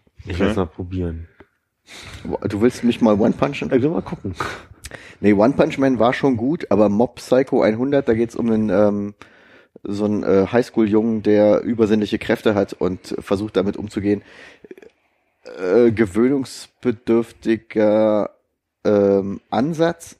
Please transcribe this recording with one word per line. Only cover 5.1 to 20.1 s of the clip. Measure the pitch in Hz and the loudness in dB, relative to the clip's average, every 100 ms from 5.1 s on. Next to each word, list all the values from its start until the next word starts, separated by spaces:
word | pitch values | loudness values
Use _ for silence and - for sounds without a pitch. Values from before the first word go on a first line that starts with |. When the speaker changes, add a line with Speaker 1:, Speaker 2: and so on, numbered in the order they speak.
| - | -2
Speaker 3:
Nee, | 101 | 2
One | 101 110 | 4 4
Punch | 139 156 151 | 4 0 2
Man | 135 123 | 0 2
war | 113 | 0
schon | 127 139 120 | 2 0 0
gut, | 123 170 - | -2 -4 -2
aber | 101 104 | 2 2
Mob | 101 123 - | 2 0 -2
Psycho | - 127 135 120 | 0 0 2 2
einhundert, | 85 110 135 139 135 | 2 0 0 0 0
da | 113 | 0
geht's | 117 - | -2 -2
um | 117 | -2
einen, | 110 107 | 0 0
ähm, | 95 104 101 101 - - _ _ _ _ - | 2 2 0 -8 -12 -20 _ _ _ _ -16
so | - 101 104 | -10 -4 -2
einen, | 104 | -2
äh, | - 98 95 | 2 2 2
Highschool-Jungen, | 120 127 - 110 107 113 110 | 0 0 0 2 2 0 -2
der | 104 104 104 101 | 2 4 4 2
übersinnliche | - 113 107 110 104 107 | 0 0 2 2 0 -4
Kräfte | - 117 117 101 | -2 -2 0 0
hat | 101 | -2
und | - 92 92 - - | -2 -4 -4 -10 -12
versucht, | - 98 107 98 | -4 -4 -2 -2
damit | 98 98 | -2 -4
umzugehen. | 107 - 98 101 - - - - - - - _ _ _ _ _ - - | -8 -6 -2 -2 -4 -20 -20 -20 -20 -20 -20 _ _ _ _ _ -20 -8
Äh, | 92 104 120 | 0 4 4
gewöhnungsbedürftiger, | 104 107 95 123 139 127 - - _ 127 110 - 117 113 - 113 113 - 110 107 107 107 107 98 - _ _ _ _ | 4 0 2 0 0 -4 -12 -20 _ -6 -4 0 0 0 -6 -2 -2 -2 0 2 4 2 2 -2 -8 _ _ _ _
ähm, | - 104 101 98 98 98 - | 0 2 4 2 0 -8 -6
Ansatz, | 107 139 156 165 170 - | -2 -2 0 -2 -2 -14